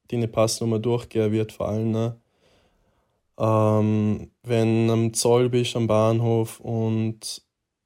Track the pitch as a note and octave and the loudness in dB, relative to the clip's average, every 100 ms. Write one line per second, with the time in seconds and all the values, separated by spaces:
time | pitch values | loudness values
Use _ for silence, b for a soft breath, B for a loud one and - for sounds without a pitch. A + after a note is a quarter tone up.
0 | _ B2 A#2 A#2 A2 - A2+ A2 A#2+ A#2+ | _ -6 -4 0 -2 -2 -2 -2 -2 -4
1 | - A2 G#2+ A2 A2 - - G#2+ A2+ A2 | -4 -2 0 -2 -4 -6 -6 -4 -2 -2
2 | A#2 A#2 _ _ _ _ _ _ _ _ | -4 -6 _ _ _ _ _ _ _ _
3 | _ _ _ - A2 A2 G#2+ G#2+ G#2+ G#2+ | _ _ _ -2 0 2 4 2 2 2
4 | G#2+ G#2 A2+ _ A#2+ A#2 A2+ A2+ A2+ A2+ | 0 -2 -6 _ -2 0 2 2 2 2
5 | A2+ A2+ A#2+ A#2+ B2 B2 A#2+ B2 A2+ G#2+ | 0 0 2 2 2 0 0 -2 2 2
6 | A2 A2+ A#2 A2+ A2 - - A2+ A2+ A2 | 4 2 2 0 -2 -6 -6 -4 -2 -2
7 | A2 A2 - - _ _ _ _ | -4 -6 -12 -14 _ _ _ _